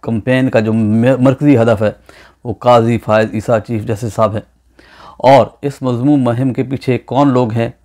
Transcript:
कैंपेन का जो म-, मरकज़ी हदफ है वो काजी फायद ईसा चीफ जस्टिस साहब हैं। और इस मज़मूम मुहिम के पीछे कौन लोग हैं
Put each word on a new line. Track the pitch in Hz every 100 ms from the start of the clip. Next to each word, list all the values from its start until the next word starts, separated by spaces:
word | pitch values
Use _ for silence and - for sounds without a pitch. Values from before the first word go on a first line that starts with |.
कैंपेन | - 113 113 127 131
का | 117
जो | 110
म-, | 110 107 110 120 127
मरकज़ी | 127 131 147
हदफ | 131 113 110
है | 107 - _ - - _ 120
वो |
काजी | 104 123 120 117 117
फायद | - 107 110
ईसा | 104 - 113
चीफ | - 113
जस्टिस | 107 107 117
साहब | - 110
हैं। | 107 - _ _ _ _ - - -
और | 123 135 110 -
इस | 143 -
मज़मूम | 131 123 135 147
मुहिम | 123 117 135
के | 117
पीछे | 127 135 - 120
कौन | - 123 143
लोग | 127 123
हैं | 113 117 -